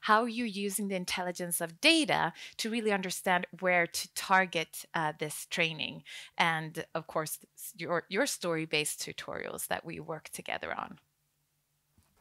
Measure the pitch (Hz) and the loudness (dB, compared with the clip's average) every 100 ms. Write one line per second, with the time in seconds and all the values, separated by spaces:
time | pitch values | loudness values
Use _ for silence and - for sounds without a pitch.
0 | - 214 240 226 233 196 202 196 202 185 | 6 6 6 0 -2 -2 -2 -2 -2 -2
1 | 180 - 180 175 175 - 165 165 294 330 | -2 -2 -2 -2 -2 -2 -4 4 6 6
2 | 240 151 156 - - - 220 233 214 196 | 6 2 2 -2 -12 -6 -2 0 2 2
3 | 185 - 196 180 185 170 185 180 170 - | 0 -2 2 2 2 -2 4 4 4 -2
4 | 185 - - 190 185 170 156 - - 170 | -6 -4 4 4 4 0 -4 -8 -6 -2
5 | 156 151 151 - - - 165 156 131 156 | 0 -2 -6 -8 -4 0 0 0 -6 -8
6 | - - - - 170 160 160 156 - 160 | -14 -16 -6 2 2 2 -2 -6 -6 -6
7 | 156 165 156 - - - - - 160 170 | -4 -4 -4 -6 -14 -18 -14 -8 -2 -2
8 | - 190 277 - 175 160 160 156 151 - | 0 0 0 0 -2 -2 0 0 0 -4
9 | - - - - - 175 - - 165 165 | -8 -10 -8 -8 -8 -6 -4 -4 -6 -10
10 | 156 156 - - - - 80 - - - | -10 -12 -12 -12 -6 -6 -4 -6 -8 -12
11 | _ _ _ _ _ _ _ _ _ _ | _ _ _ _ _ _ _ _ _ _
12 | _ _ | _ _